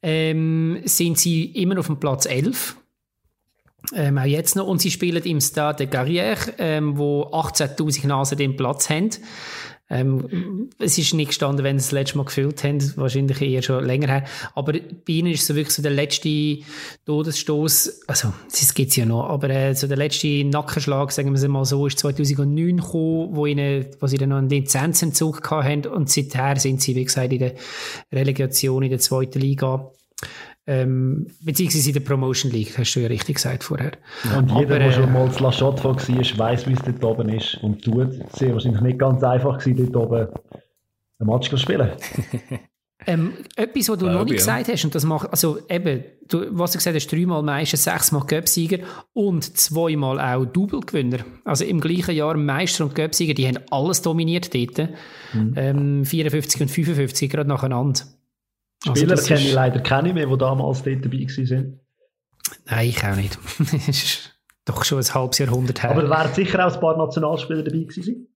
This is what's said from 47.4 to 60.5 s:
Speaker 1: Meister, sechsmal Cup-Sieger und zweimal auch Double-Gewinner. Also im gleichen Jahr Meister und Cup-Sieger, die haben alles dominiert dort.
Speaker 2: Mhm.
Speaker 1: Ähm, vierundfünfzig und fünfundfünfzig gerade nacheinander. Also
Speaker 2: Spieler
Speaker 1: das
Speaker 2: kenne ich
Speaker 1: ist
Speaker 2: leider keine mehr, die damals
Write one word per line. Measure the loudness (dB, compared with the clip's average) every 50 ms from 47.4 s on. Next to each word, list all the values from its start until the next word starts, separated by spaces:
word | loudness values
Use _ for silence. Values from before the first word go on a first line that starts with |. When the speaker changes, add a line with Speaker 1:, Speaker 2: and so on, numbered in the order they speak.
| 0
Speaker 1:
Meister, | 0 -2 -2 -2 0 0
sechsmal | 0 0 0 0 0 0 2 2 0 0
Cup-Sieger | 0 0 0 2 0 0 0 0 0 -2 -2 -4 -8 -14 -16 -20 _ _
und | -2 0 0 0 -2 -4 -4 -2
zweimal | -2 -2 0 2 0 0 0 0 0 0 0 0 0
auch | 0 0 0 0 0
Double-Gewinner. | 0 0 0 0 0 -2 -4 -6 -2 -2 0 0 0 0 -2 -4 -8 -16 -12 _
Also | -2 -2 0 0
im | 0 0 0
gleichen | 0 0 0 0 0 -2 0
Jahr | 0 0 0 0
Meister | 0 0 0 0 0 0 0 0 0 -2
und | -2 0
Cup-Sieger, | -2 -2 0 0 0 0 0 2
die | 2 2
haben | 0 0 -2 -4 -4
alles | -2 0 2 2 0 0 0
dominiert | 0 0 2 2 2 0 0 -2 -2 -2
dort. | -2 -2 0 -2 -2 -2 -2 -4 -10 -16 -20 -20 -20 -18 -6 -2
Speaker 2:
Mhm. | 0 0 0 0
Speaker 1:
Ähm, | 0 0 0 2 2 2 2 2 2 0
vierundfünfzig | 0 0 0 0 0 0 0 0 -2 -2 0 0
und | 0
fünfundfünfzig | 0 0 0 2 2 0 0 0 0 -2 -2 -2
gerade | -2 -2 0 0
nacheinander. | 0 0 0 0 0 0 0 0 0 -2 -4 -8 _ _ _ _ _ _ _ _ _ _ _ _ _ _ -4
Also | 0 2
Speaker 2:
Spieler | 4 4 4 4
Speaker 1:
das | 4 4
Speaker 2:
kenne | 4 4 4
ich | 4 4
Speaker 1:
ist | 4
Speaker 2:
leider | 4 4 2 2 0
keine | 0 2 2 2 2 2 0
mehr, | 0 0
die | 0 2 2
damals | 2 2